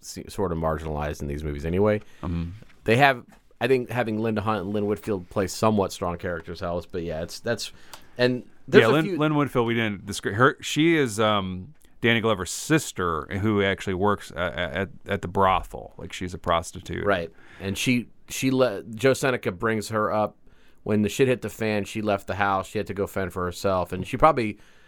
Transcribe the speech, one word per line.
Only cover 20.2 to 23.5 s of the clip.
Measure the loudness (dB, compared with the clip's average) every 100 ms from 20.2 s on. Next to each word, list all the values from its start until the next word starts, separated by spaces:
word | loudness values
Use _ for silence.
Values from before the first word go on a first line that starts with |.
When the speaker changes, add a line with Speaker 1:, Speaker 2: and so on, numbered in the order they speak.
| -2 -4 -20 -20 -20 -12
Speaker 1:
When | 0 2
the | 2
shit | 4 4
hit | 4
the | -2
fan, | -4 -2 -2
she | -4 -4
left | 0 -2 -2
the | -2
house. | 0 0 -2
She | -6
had | -6
to |
go | -4 -4
fend | -2 -4
for | -4
herself. | -4